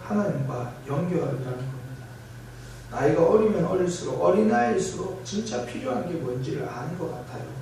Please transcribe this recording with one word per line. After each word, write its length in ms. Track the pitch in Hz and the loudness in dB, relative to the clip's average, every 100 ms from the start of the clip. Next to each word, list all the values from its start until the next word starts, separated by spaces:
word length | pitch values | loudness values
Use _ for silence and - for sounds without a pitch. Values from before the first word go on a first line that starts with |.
하나님과 680 | - 208 202 139 135 127 123 - - | 0 2 2 0 -2 -4 -6 -8 -2
연결이라는 520 | 139 175 170 135 131 | 0 2 2 0 -2
겁니다. 300 | 127 127 - - - - - - - - - - - - - | -4 -4 -6 -8 -10 -12 -12 -14 -16 -16 -16 -16 -16 -16 -8
나이가 340 | - 151 165 165 | 2 4 6 6
어리면 380 | 214 220 175 | 8 6 4
어릴수록, 580 | 170 185 175 - 131 131 | 2 2 2 0 -4 2
어린아이일수록 1040 | 170 190 220 240 226 190 - - - - | 4 6 6 6 4 2 0 -4 -6 -8
진짜 400 | - 202 226 247 | -6 -4 -4 -4
필요한 420 | 247 - 262 226 175 | -6 -6 -4 -2 -2
게 60 | |
뭔지를 540 | 160 127 131 - - - | -4 -4 -4 -4 -4 -4
아는 280 | - 160 175 | -6 -6 -6
것 120 | - | -6
같아요. 340 | - - - - - | -6 -10 -10 -10 -10